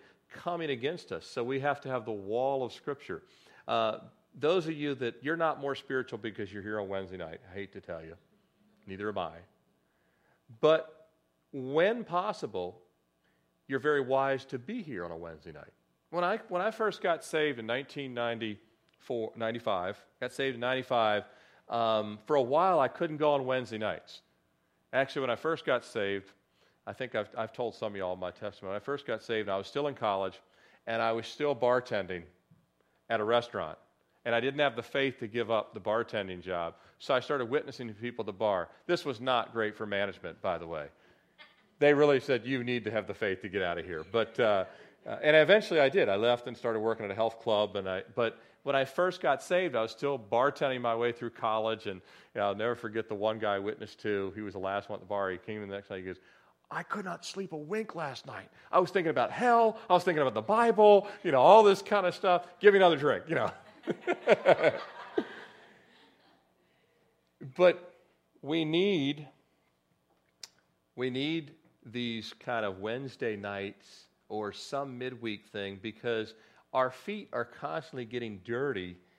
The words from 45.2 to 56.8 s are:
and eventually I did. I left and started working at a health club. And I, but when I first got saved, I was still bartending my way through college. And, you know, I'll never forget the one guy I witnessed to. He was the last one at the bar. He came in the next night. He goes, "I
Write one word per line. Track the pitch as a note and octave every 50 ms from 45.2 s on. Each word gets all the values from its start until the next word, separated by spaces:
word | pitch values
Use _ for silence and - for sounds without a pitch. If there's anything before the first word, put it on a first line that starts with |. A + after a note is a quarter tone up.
and | - D3+ D3+
eventually | D#3 D3+ C#3+ G3 A3 G#3 G#3+ F3+ D#3
I | C#3+ C3+
did. | C#3 F#3+ D3 G#2
I | G2
left | G2+ A2+ A#2+ A#2+ A#2+ -
and | B2+ A#2
started | - - A#2+ A2+ A2
working | G#2+ A2+ A2+ A2 A2
at | G2+
a | F#2+
health | G2+ A2+ A2+ - -
club. | - A#2 G#2+ G#2 G#2+ G2+ G2+
And | G2+ F#2+
I, | F#2+ F#2 F#2+ - - A2
but | - A#2 A2+ - - - - _ _ -
when | C#3 C3+
I | C3+ C3+
first | C3 - - F3+ F#3 F3 -
got | - D#3+ C#3 B2+ -
saved, | - F3+ F3+ F#3 E3+ A#2+
I | A2+ A2+
was | A#2
still | - - C#3+ C#3+ C#3+ B2+
bartending | G#2+ G2+ A#2 A#2 C3 C#3+ C#3 - D3 C3+ C3 B2
my | B2 A#2 A2+
way | A#2 A#2+ A#2+
through | A#2 - A#2+ A2+
college. | - - B2 A2+ A2 A2 A2 A2 A2 G#2+ -
And, | G#2 F#2+ F2+ - - - - - _ -
you | A2
know, | G2+
I'll | G2+ G2
never | G2+ A2 A#2+ A#2+
forget | - - A2 G#2 A2+ G#2+
the | - G#2+
one | G2 G#2 A2 A2 A2+
guy | G#2+ G#2 G2+
I | G2
witnessed | G2 G#2 G#2+ - G#2+ G#2 - -
to. | - A2 G#2 G2 G2 F#2+ F#2
He | A2
was | G#2+ G2+ F#2
the | G2
last | F#2 F#2+ G2 G2+ G2+ -
one | G#2
at | F#2+
the | -
bar. | F#2+ G#2 G2+ G2 F#2+
He | F#2
came | F2+ - - G#2+ G#2+
in | G#2 G2
the | G2
next | G2+ G2+ -
night. | G2+ F#2+
He | F#2
goes, | F#2 F2+ - _ - - _ _ _ _ _ _ -
"I | - -